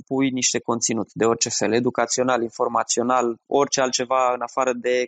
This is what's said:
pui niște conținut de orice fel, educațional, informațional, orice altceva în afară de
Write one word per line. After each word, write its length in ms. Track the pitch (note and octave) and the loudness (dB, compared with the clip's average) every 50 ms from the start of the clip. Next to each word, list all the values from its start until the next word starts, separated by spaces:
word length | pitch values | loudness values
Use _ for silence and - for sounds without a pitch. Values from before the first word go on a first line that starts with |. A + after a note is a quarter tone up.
| B2 | -4
pui 220 | _ C3+ C3 C3+ C3 | _ -2 0 0 0
niște 300 | B2+ B2+ A#2+ - - A2+ | 0 0 -2 0 -2 -2
conținut 500 | - - A#2 A#2 - - A#2 A2 G2 - - | -2 -2 -2 -2 -2 -2 -2 -2 -4 -6 -2
de 120 | - G#2+ | 0 2
orice 240 | A2+ A2+ - - A#2 | 2 2 2 -2 -2
fel, 240 | - - G#2 G2+ A2 | -2 -2 0 0 0
educațional, 680 | A#2+ B2 B2 A2+ A#2+ A#2 A#2 - B2+ B2+ C3 B2+ A#2 | 2 0 0 0 0 -2 -2 -2 -2 0 0 0 0
informațional, 920 | A#2 A2+ - - B2 A#2+ A#2+ A2+ A2+ - - A#2+ A#2 B2 B2+ B2+ A#2+ A#2 A2+ - _ | -2 -4 -4 -4 -4 0 0 -2 -2 0 -2 -2 0 2 2 2 2 0 -2 -6 _
orice 360 | - - C#3 C#3+ B2+ - C#3+ | 0 2 2 2 2 2 0
altceva 500 | C3 B2+ - - B2+ A#2 C3 C3 B2+ B2 B2 | 0 0 0 -4 -2 0 2 2 2 2 0
în 80 | A#2+ | -2
afară 300 | A#2+ A#2+ - C#3 C3 B2+ B2 | -4 -4 -2 0 0 0 -2
de 320 | B2 A#2 B2 B2 B2 B2 | 0 0 0 0 0 0